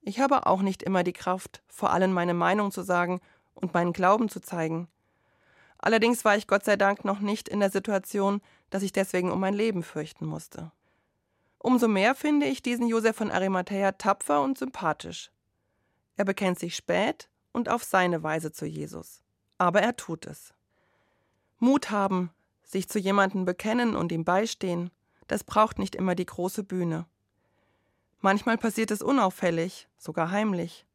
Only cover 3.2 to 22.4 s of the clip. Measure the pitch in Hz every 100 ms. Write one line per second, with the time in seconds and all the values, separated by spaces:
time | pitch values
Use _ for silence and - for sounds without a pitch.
3.2 | _ _ _ - 185 175 175 175 185 214
4.2 | 220 - - 175 160 165 170 _ _ _
5.2 | _ _ _ _ _ _ - 226 226 240
6.2 | 220 208 - 208 - 202 196 202 202 202
7.2 | 202 214 - 208 196 196 190 202 185 208
8.2 | 196 202 _ _ _ 196 196 - 190 185
9.2 | 180 190 190 202 226 196 160 - 151 -
10.2 | 156 156 - - 165 _ _ _ _ _
11.2 | _ _ _ _ - 254 233 202 202 269
12.2 | 302 294 285 269 - 240 240 226 220 220
13.2 | 208 - 190 185 185 196 196 190 208 202
14.2 | - 294 269 269 262 - 170 151 - 85
15.2 | - _ _ _ _ _ _ _ _ -
16.2 | 196 196 190 180 175 - - 175 214 -
17.2 | - _ _ 240 233 240 - 190 180 170
18.2 | 160 156 160 - 156 156 151 - - -
19.2 | _ _ _ _ 180 185 330 - - 165
20.2 | - 147 - _ _ _ _ _ _ _
21.2 | _ _ _ _ 233 277 - 208 196 185
22.2 | 180 _